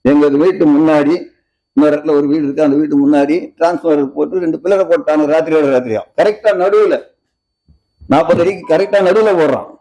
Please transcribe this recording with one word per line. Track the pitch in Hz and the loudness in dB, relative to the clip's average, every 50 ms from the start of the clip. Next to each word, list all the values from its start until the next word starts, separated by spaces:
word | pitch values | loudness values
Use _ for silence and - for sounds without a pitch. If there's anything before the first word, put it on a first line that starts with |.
எங்க | _ 123 143 147 147 147 | _ 2 2 2 2 2
வீட்டு | - 285 - - 185 - 175 | 2 2 0 0 0 2 2
முன்னாடி | 151 143 143 160 160 156 151 143 143 165 175 - - _ _ _ _ _ _ _ _ _ | 2 2 2 2 2 2 2 0 0 -2 -4 -6 -12 _ _ _ _ _ _ _ _ _
இன்னொரு | 135 147 151 147 | 0 2 2 0
இடத்துல | 147 147 156 | -2 -2 0
ஒரு | 151 143 143 | 0 0 0
வீடு | 143 143 160 151 | 0 -2 -2 -2
இருக்கு, | 139 139 139 156 | -4 -2 0 0
அந்த | 147 139 | 0 2
வீட்டு | 147 156 147 147 139 139 143 | 0 0 0 0 0 2 2
முன்னாடி | 151 143 139 139 151 180 160 - _ _ | 2 2 2 0 -2 -4 -4 -8 _ _
டிரான்ஸ்ஃபார்மர் | 160 170 175 151 - 165 156 147 143 135 143 | -2 -2 -2 -2 -2 -2 0 0 -2 -4 -4
போட்டு | 147 151 147 160 185 | -6 -6 -4 -4 -4
ரெண்டு | 175 165 160 156 | -4 -4 -6 -4
பில்லரை | 143 180 196 196 190 | -2 -2 0 0 2
போட்டாங்க, | 165 170 165 - - 151 151 151 | 0 0 -2 0 -2 -2 -2 0
ராத்திரியோட | 143 151 160 160 156 156 156 151 | 0 0 -2 0 0 0 0 0
ராத்திரியா. | 139 135 127 123 123 110 104 - _ _ | 2 0 0 -2 -2 -6 -6 -8 _ _
கரெக்டா | - - 208 208 208 - 220 202 | 0 0 0 0 0 0 -2 0
நடுவுல, | 185 180 196 202 214 214 196 151 120 - _ _ _ _ _ _ _ _ _ _ _ _ _ _ _ _ _ _ _ - - | 0 0 0 2 2 2 2 0 -4 -6 _ _ _ _ _ _ _ _ _ _ _ _ _ _ _ _ _ _ _ -6 -2
நாற்பது | 131 147 165 165 170 175 | 0 0 2 2 0 0
அடிக்கு | 170 180 202 175 - - 160 | 0 -2 -2 -6 -4 -2 0
கரெக்டா | 165 196 196 202 202 196 | 0 0 0 0 0 0
நடுவுல | 180 185 220 220 220 196 | 2 2 2 2 0 2
போடுறான். | 175 156 147 127 104 87 - - - | 2 0 0 0 -4 -6 -12 -20 -20